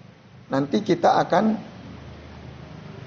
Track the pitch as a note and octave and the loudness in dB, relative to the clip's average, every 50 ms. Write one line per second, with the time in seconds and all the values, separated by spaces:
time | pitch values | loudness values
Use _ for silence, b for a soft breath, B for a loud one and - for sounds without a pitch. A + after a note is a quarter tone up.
0 | - - - - - - - - - - C#3 C3+ C#3+ C#3 - G#3+ G3+ - E3+ E3 | -20 -20 -20 -20 -20 -20 -20 -20 -8 -2 0 0 0 2 0 0 2 2 2 4
1 | - G3 - - D3+ - E3+ F3+ G#3+ A3 G#3+ - - - - - - - - - | 6 6 6 6 4 4 4 4 4 4 2 0 -2 -10 -14 -16 -16 -14 -16 -14
2 | - - - - - - - - - - - - - - - - - - - - | -16 -16 -16 -16 -16 -18 -18 -16 -16 -16 -16 -16 -16 -16 -16 -16 -16 -16 -14 -12
3 | - | -4